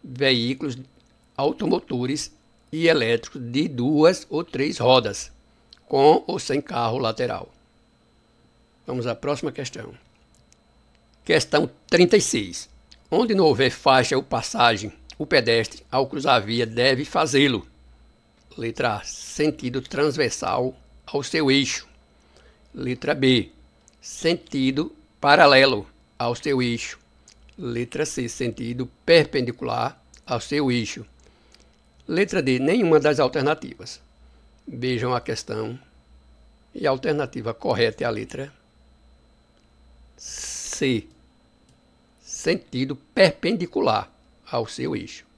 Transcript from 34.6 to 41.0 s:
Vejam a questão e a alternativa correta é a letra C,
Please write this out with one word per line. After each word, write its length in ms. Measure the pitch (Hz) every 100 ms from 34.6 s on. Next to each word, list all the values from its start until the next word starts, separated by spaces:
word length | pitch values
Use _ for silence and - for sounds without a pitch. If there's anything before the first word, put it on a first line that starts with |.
| -
Vejam 480 | 127 127 123 123
a 60 | 123
questão 580 | - 117 - 110 110 127 _ _ _ - _ _ _ _ _
e 100 | -
a 60 | 143
alternativa 640 | 135 147 147 135 131 113
correta 480 | 113 - 110 113 107
é 40 | 120
a 40 |
letra 420 | 107 107 135 139 _ _ _ _ _ _ _ _ _ _ _ _ _ _ _ - _
C, 880 | - - - - - - 135 113